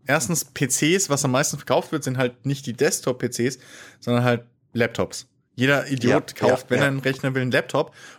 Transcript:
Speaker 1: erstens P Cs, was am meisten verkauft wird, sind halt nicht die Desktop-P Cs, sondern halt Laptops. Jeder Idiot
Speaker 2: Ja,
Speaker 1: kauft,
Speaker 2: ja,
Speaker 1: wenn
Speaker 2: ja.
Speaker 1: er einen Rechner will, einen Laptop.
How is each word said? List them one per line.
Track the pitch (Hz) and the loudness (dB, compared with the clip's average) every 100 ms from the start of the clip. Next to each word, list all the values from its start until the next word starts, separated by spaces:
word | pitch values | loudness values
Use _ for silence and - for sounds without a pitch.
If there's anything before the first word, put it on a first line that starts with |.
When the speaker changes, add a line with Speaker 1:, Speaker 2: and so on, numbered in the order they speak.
| - | -2
Speaker 1:
erstens | 147 160 165 - | -2 0 -4 -4
P | - 131 | -4 -2
Cs, | - 151 190 190 | 0 2 2 0
was | 143 | 0
am | 139 | 0
meisten | 127 151 143 | 0 0 -2
verkauft | - 139 - | 0 0 0
wird, | 156 | -4
sind | 139 127 | -2 -2
halt | 127 - 139 | -2 -2 -4
nicht | 139 - | -4 -4
die | |
Desktop-P | 117 151 - - 127 120 | 0 0 0 -2 -2 -2
Cs, | - 120 - - - - - | -2 -2 -4 -14 -20 -20 -10
sondern | - 120 | -2 2
halt | 123 120 - _ _ | 2 0 -2 _ _
Laptops. | 113 117 - 90 - - _ _ - | -2 0 0 -4 -6 -16 _ _ 0
Jeder | 131 139 143 | 2 2 0
Idiot | 131 120 101 - - | -2 2 2 0 0
Speaker 2:
Ja, | 123 | 2
Speaker 1:
kauft, | 127 - | 2 0
Speaker 2:
ja, | |
Speaker 1:
wenn | 127 | 0
Speaker 2:
ja. | 143 | 2
Speaker 1:
er | |
einen | 135 | 0
Rechner | 131 135 139 131 | -2 -2 -2 -2
will, | |
einen | 127 | 0
Laptop. | 135 - 139 160 - - | 0 0 -2 -2 -6 -20